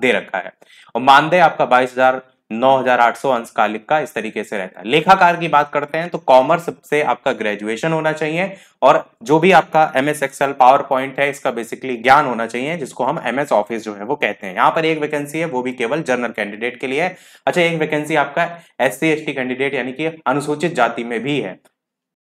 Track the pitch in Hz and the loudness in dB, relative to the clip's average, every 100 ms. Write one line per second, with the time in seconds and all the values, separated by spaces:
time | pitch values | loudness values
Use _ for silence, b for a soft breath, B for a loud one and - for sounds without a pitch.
0 | 127 101 - 95 92 - b b b 117 | 0 0 -2 -8 -10 -16 b b b -2
1 | 131 139 156 180 160 - 131 127 127 127 | 4 6 6 4 4 2 2 2 2 2
2 | 131 127 - _ - 110 131 135 127 120 | 2 2 -6 _ -10 0 2 2 2 2
3 | 117 113 139 120 117 - 107 110 - 151 | 2 2 -2 -2 -4 -2 -2 -2 -2 -2
4 | 131 120 107 110 104 104 92 - 101 147 | -2 -8 -8 -8 -8 -8 -8 -10 -2 0
5 | 170 190 175 165 165 147 147 147 147 160 | 4 4 4 2 0 0 0 -2 -4 -6
6 | 170 170 - 131 139 170 165 - - 151 | -6 -4 2 4 4 0 -2 -12 -4 -2
7 | 143 120 139 110 107 101 107 110 160 160 | 0 -2 -2 -2 -4 -4 -4 -4 -2 0
8 | 156 156 156 165 190 196 B B 127 156 | -2 -2 -4 -4 -6 -8 B B 4 4
9 | - _ 117 156 185 170 143 156 156 131 | 0 _ 0 4 6 6 4 2 2 2
10 | 147 147 139 - 139 135 127 135 139 131 | -2 -2 -4 -2 -2 4 6 6 4 -4
11 | 135 139 143 139 139 117 113 - 131 120 | -4 -4 -4 -2 -4 -4 -6 -8 -8 -2
12 | 120 143 139 113 110 120 139 170 123 - | 4 4 4 -2 -4 -6 -6 -6 -8 -4
13 | 127 165 123 123 147 110 - 113 110 101 | -4 -2 -4 -4 0 0 0 -6 -8 -8
14 | 104 147 113 104 98 95 143 165 160 156 | -6 -4 -4 -4 -8 0 2 2 0 -2
15 | 147 147 143 156 165 127 123 127 117 151 | -4 -6 -6 -6 -4 -4 -6 -4 -4 -4
16 | 139 123 120 110 101 104 120 123 135 135 | -2 -2 -4 -6 -8 -6 -8 -8 -6 -4
17 | 180 180 B B 135 170 170 165 156 151 | -4 -6 B B -2 0 0 0 -2 -4
18 | 151 151 139 165 170 - B B 131 - | -2 -2 0 -2 -4 -6 B B -4 0
19 | 160 151 156 135 127 123 139 135 123 127 | -2 -2 -4 -6 -6 -4 -4 -4 -6 -6
20 | 160 165 127 139 147 147 170 123 117 120 | -8 -6 -4 -2 -2 -4 -2 0 0 -2
21 | 117 117 131 143 98 87 _ _ _ _ | -6 -6 -4 -4 -6 -10 _ _ _ _
22 | _ _ | _ _